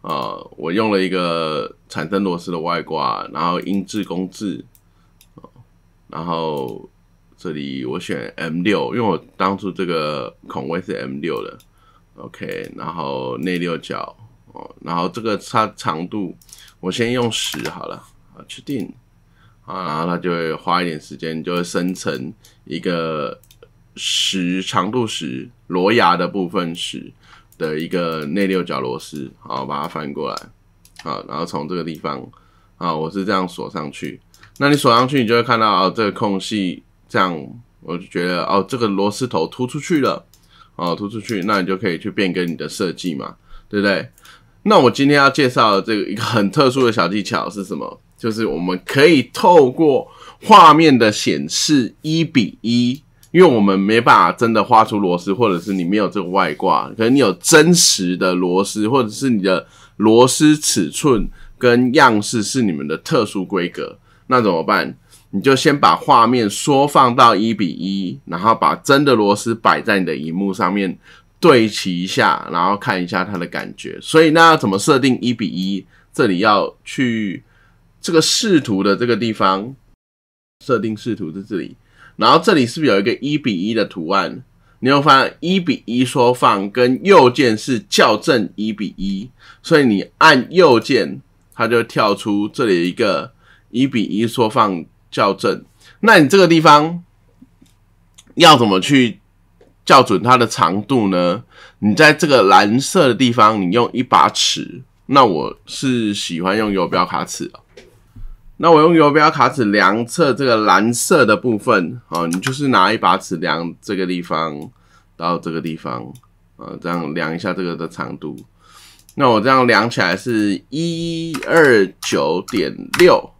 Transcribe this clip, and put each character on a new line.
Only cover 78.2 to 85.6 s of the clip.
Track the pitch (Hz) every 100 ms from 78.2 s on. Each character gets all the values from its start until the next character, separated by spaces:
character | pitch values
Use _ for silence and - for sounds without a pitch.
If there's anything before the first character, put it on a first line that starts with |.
视 | 156 - 226 170
图 | 131 98
的 | 98 98
这 | 120
个 |
地 | 113 117
方， | 110 101 95 110 139 _ _ _ _ _ _ _ _
设 | - 120
定 | 113 107
视 | 123
图 | 104 85
在 | 82 107
这 | 101
里， | 69 - _ _ - -
然 | 110
后 | -
这 | -
里 | 175
是 | 120 170
不 | 147
是 |
有 | 98
一 |
个 | 101
一 | 107 135 147
比 | 143
一 | 95 101
的 | 113
图 | 95 - 80
案？ | 98 85 - 127 _ _ _
你 | 123
会 | 143
发 | 147 135
现 | 117 -
一 | 165 190